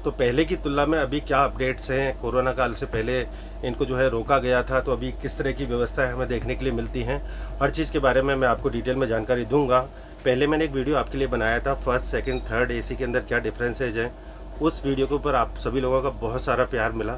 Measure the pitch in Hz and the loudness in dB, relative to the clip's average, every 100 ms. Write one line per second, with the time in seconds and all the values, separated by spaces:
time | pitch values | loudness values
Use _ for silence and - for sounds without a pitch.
0 | 151 127 123 127 160 175 151 143 143 160 | -4 2 2 4 2 0 0 2 4 2
1 | 131 143 - 135 139 - 131 127 - 135 | 2 -2 2 2 2 2 -2 -2 -2 0
2 | 135 127 120 123 127 127 123 110 135 113 | 0 -2 0 2 2 2 0 -2 -4 -2
3 | 113 127 117 - - - 127 117 135 127 | 0 -2 -2 -8 -12 -6 -6 -2 -2 2
4 | 131 117 110 143 123 123 123 131 127 120 | 2 2 2 2 4 2 2 0 0 -2
5 | 131 - 131 - 139 131 135 120 117 - | -2 -6 -8 -2 -4 -2 -2 0 0 0
6 | 131 123 123 120 110 127 131 117 113 131 | -2 0 -2 -2 -2 -2 -2 -2 -4 -4
7 | 117 143 - - - - 143 147 151 156 | -2 -4 -6 -10 -8 0 0 0 -2 2
8 | 135 131 139 135 127 117 139 117 113 127 | 4 4 2 2 2 2 0 0 0 0
9 | 127 113 107 123 113 143 139 127 131 - | 2 0 0 0 2 2 4 4 2 -10
10 | - - 135 127 143 156 160 135 131 147 | -16 -2 2 4 4 2 0 0 0 0
11 | 117 135 131 120 110 120 127 135 131 123 | 0 -2 0 2 2 2 0 -2 0 0
12 | - 123 120 127 - 117 120 120 110 120 | 0 -2 -2 -4 -2 0 2 0 -4 -4
13 | 127 123 - 120 113 104 120 113 127 110 | 0 0 0 0 0 -2 -4 -2 -2 0
14 | 120 135 - - - - 151 160 139 131 | -4 -6 -14 -14 -14 0 0 0 -2 0
15 | 135 143 147 127 113 - 127 123 127 131 | 2 0 2 2 0 -2 -2 0 2 2
16 | 135 113 113 123 131 120 123 123 110 113 | 0 -2 -4 -2 0 2 2 2 0 -2
17 | 107 | -4